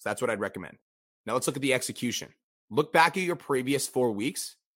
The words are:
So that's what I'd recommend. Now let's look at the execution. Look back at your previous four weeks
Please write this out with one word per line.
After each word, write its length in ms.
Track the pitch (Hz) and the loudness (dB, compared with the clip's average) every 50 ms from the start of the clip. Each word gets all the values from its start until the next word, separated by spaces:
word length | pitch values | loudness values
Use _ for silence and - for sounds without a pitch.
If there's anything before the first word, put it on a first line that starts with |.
So 100 | - 104 | -6 -6
that's 100 | 107 - | -4 -2
what 80 | 123 117 | -2 -2
I'd 120 | 110 98 | -2 -2
recommend. 360 | 104 95 - 95 85 - - - _ _ _ _ _ _ _ _ _ | -4 -6 -6 -8 -12 -12 -14 -20 _ _ _ _ _ _ _ _ _
Now 80 | 110 117 | -4 -2
let's 140 | 127 - | 0 0
look 100 | 160 135 | 0 -2
at 60 | 139 139 | -2 0
the 100 | 135 127 | 0 2
execution. 640 | 123 - - - - 127 120 110 - - - - _ _ _ _ _ _ _ | 0 0 -4 -6 -4 -4 -4 -4 -4 -6 -10 -16 _ _ _ _ _ _ _
Look 240 | 107 135 151 - - | -2 0 0 4 6
back 240 | 165 160 - - | 6 6 6 4
at 60 | 196 185 | 0 -2
your 140 | 175 175 | -2 -2
previous 520 | - - - 143 127 127 131 143 131 - - | -4 -2 0 0 0 2 0 0 0 0 0
four 240 | - 127 123 120 107 | 0 2 2 2 2
weeks 440 | 98 110 143 95 - - - - _ _ _ _ | 0 -2 -2 -4 -4 -8 -10 -12 _ _ _ _